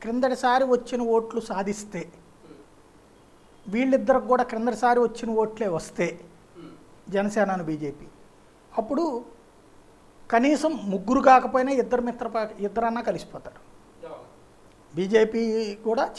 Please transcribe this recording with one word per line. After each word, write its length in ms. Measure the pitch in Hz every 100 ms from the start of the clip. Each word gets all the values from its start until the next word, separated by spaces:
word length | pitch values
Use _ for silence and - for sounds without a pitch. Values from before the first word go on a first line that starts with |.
క్రిందటిసారి 640 | 214 240 254 247 247 254
వచ్చిన 380 | 262 247 240 247
ఓట్లు 380 | 233 226 226 233
సాధిస్తే, 720 | 220 185 196 202 - 175 156 - - - 151 151 - - - - - - - - - - -
వీళ్ళిద్దరికి 580 | 208 262 262 208 254 214
కూడా 160 | 247
క్రిందటిసారి 580 | 247 220 233 214 247 240
వచ్చిన 300 | 233 226 226
ఓట్లే 380 | 220 220 220 208
వస్తే, 520 | 160 - - 170 - - - - - - - - - -
జనసేనను 560 | 196 208 220 196 185
బీజేపీ, 420 | 160 156 151 139 - - - - - _ - -
అప్పుడు 460 | 214 285 330 240 - - - - - - - - - - -
కనీసం 500 | 233 269 302 311 277
ముగ్గురు 360 | 196 190 196 262
కాకపోయినా 520 | 269 254 247 254 254
ఇద్దరు 280 | 277 226 240
మిత్ర 280 | 240 233 226
పా-, 280 | 220 214 214
ఇద్దరన్నా 400 | 202 202 233 233
కలిసిపోతారు. 600 | 226 175 - 143 - - - - - - 165 - - - - - - - - 151
బీజేపీ 800 | 185 220 220 226 226 220 214 202
కూడా 260 | 226 208 -